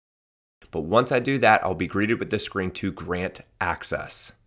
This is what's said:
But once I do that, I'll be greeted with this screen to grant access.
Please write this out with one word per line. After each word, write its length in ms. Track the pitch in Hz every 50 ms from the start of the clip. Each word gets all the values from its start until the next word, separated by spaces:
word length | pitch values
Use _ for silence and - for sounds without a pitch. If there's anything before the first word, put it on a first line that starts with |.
| _ _ _ _ _ _ _ _ _ _ _ _ - -
But 120 | - 82
once 320 | 76 82 107 120 127 - 143
I 60 | 123
do 180 | 123 131 139
that, 260 | 131 117 110 110 - -
I'll 120 | 87 92
be 120 | 82 92
greeted 320 | 80 - 98 104 104 117 -
with 100 | 98 -
this 140 | 110 101 -
screen 280 | - - 98 92 90
to 200 | - - - 95
grant 480 | - - - 85 90 90 92 92 - - - _ _ _
access. 720 | 95 87 82 - - - - 71 - - - - - - - _ _